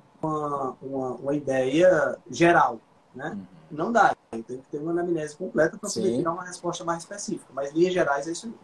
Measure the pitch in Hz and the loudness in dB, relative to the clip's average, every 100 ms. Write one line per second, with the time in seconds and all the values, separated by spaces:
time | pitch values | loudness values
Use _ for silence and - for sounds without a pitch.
0 | _ _ 156 156 147 143 135 - 135 135 | _ _ -4 -4 -4 -4 -6 -8 -8 -6
1 | 131 117 135 147 135 131 131 147 185 160 | -6 -6 -4 -4 0 0 2 6 6 6
2 | 110 - - 127 170 170 135 117 _ _ | 2 -4 -10 2 6 6 4 0 _ _
3 | _ 123 151 - - - - 156 196 233 | _ -12 -10 -10 -14 -20 -14 -6 2 6
4 | 170 - _ - - 127 - 151 156 170 | 6 4 _ -12 -10 -12 -10 -8 -4 -2
5 | 175 165 151 - 185 - 160 196 208 - | 0 -2 -4 -8 -4 2 2 0 -6 -2
6 | 190 - 165 175 180 180 175 170 170 165 | 0 0 -2 -4 -8 -8 -8 -6 -4 -6
7 | - 202 - 175 - 127 139 156 185 180 | -6 -12 -8 -8 -8 -8 -4 2 2 4
8 | 151 139 160 165 226 - | 2 0 -2 -8 -10 -14